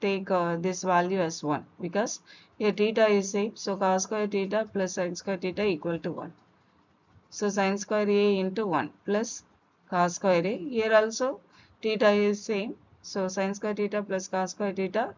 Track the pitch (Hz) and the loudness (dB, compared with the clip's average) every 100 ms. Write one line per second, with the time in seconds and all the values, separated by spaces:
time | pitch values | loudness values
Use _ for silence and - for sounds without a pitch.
0 | 202 190 190 185 170 170 180 185 185 175 | -2 -2 0 0 0 0 -2 -2 2 2
1 | 180 190 165 165 147 143 - - 175 196 | 2 0 0 -2 -4 -4 -4 -10 -6 -2
2 | 247 - _ - - - 214 202 214 226 | -2 -4 _ -20 -20 -2 -2 2 2 4
3 | 220 202 190 202 220 - - 196 190 190 | 6 4 2 -2 -2 -4 -6 0 2 2
4 | 190 220 208 202 190 208 220 202 185 190 | 0 -2 -2 -2 -2 -2 -2 -2 -2 -2
5 | 180 175 - 185 185 175 208 160 170 165 | -4 -4 -6 -4 -4 -2 0 0 -2 -4
6 | 170 139 170 - _ _ _ _ _ _ | -4 -8 -10 -14 _ _ _ _ _ _
7 | _ - _ - 208 202 190 202 - 214 | _ -20 _ -4 -2 2 0 0 -2 0
8 | 208 202 208 196 185 190 214 151 - - | 2 4 4 2 0 -2 -2 0 -2 -8
9 | - 208 226 - - _ _ _ - 180 | -2 -2 -2 -8 -18 _ _ _ -6 0
10 | 175 175 196 175 180 269 320 233 220 220 | 0 2 2 4 2 -2 -4 -2 4 6
11 | 220 226 254 403 _ - - _ 220 214 | 4 0 -2 -4 _ -20 -20 _ -4 4
12 | 214 208 208 208 - 208 226 403 _ _ | 4 6 4 0 -2 -4 -4 -10 _ _
13 | - 202 185 190 190 202 214 208 208 208 | -10 -4 -4 -2 -2 -2 -4 -2 -2 -2
14 | 202 190 180 190 185 - 202 185 190 202 | -2 -4 -2 -4 -4 -2 -4 -2 -2 -2
15 | 262 | -4